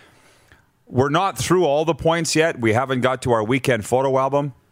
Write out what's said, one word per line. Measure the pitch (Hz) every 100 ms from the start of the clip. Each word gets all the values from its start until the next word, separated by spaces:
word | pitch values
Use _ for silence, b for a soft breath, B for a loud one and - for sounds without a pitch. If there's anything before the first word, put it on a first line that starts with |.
| b b b b b b b _ _
We're | 123 139
not | 156 196 -
through | - 180
all | 165 143 160
the |
points | 151 165 170 165 156
yet. | 160 135
We | 113
haven't | 107 131 131
got | 127 131
to | 131
our | 117
weekend | 107 131 131 117 98
photo | 123 135 131
album. | 135 143 147 - _